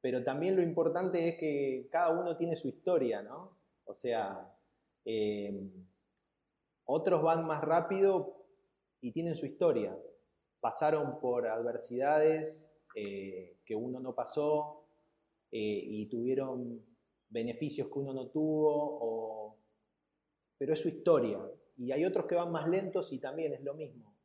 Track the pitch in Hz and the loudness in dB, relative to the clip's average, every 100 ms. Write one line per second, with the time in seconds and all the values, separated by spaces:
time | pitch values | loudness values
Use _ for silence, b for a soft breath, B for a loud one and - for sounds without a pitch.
0 | 127 123 120 139 175 190 170 165 165 170 | 0 0 0 0 2 4 4 4 2 2
1 | 185 175 170 165 156 143 139 131 123 165 | 0 0 0 0 -2 0 0 -2 -2 2
2 | 175 170 175 165 170 160 135 - - 170 | 2 2 0 -2 -2 -2 -4 -4 2 2
3 | 127 107 101 139 185 _ _ _ - 101 | 4 0 -4 -14 -16 _ _ _ -16 -8
4 | 127 113 98 95 - _ _ _ _ _ | -2 0 -2 -6 -14 _ _ _ _ _
5 | - 110 107 104 101 101 98 92 92 _ | -4 0 0 0 -4 -6 -8 -14 -20 _
6 | _ - _ _ _ _ _ _ - 147 | _ -20 _ _ _ _ _ _ -2 0
7 | 165 175 165 165 160 151 156 165 170 196 | 4 4 4 2 2 -2 4 2 4 4
8 | 196 185 - - - _ _ _ _ _ | 6 4 0 -10 -20 _ _ _ _ _
9 | 123 127 170 156 - - 175 120 104 - | -6 -4 -2 -2 -6 2 4 4 0 -6
10 | - - _ _ _ _ 113 - 156 156 | -14 -20 _ _ _ _ -4 2 2 2
11 | 143 - 127 123 117 113 120 117 - 120 | 0 -2 0 0 0 0 -2 -4 -4 0
12 | 139 151 156 160 156 - - _ _ 110 | 4 6 6 4 -2 -10 -20 _ _ -8
13 | 101 98 98 92 90 90 _ 110 123 127 | -6 -6 -8 -10 -14 -20 _ -4 -4 -6
14 | 127 120 120 - 147 151 151 151 _ _ | -6 -6 -4 0 2 2 0 -10 _ _
15 | _ _ _ _ _ 110 107 101 - 107 | _ _ _ _ _ -4 -2 -2 -4 -8
16 | 107 120 120 135 135 127 120 117 - _ | -6 -4 -2 -2 -2 -6 -8 -10 -16 _
17 | _ _ _ 113 117 117 147 - - 143 | _ _ _ -4 -4 -4 -6 -4 -6 -4
18 | 139 131 127 156 156 151 156 147 147 - | -6 -6 -4 0 2 4 4 4 -2 -2
19 | 117 113 113 110 107 107 _ _ _ _ | -4 -4 -6 -8 -12 -14 _ _ _ _
20 | _ _ _ _ _ _ 139 156 175 - | _ _ _ _ _ _ -2 0 0 0
21 | - 156 117 98 - - _ - 123 135 | 4 6 4 -2 -8 -14 _ -8 -2 2
22 | 180 185 - 175 170 165 156 185 190 190 | 2 2 0 0 0 -2 0 0 0 -4
23 | 156 131 131 147 165 139 139 147 147 120 | -4 -8 -8 -4 -4 -4 -8 -8 -10 -14
24 | 110 _ | -20 _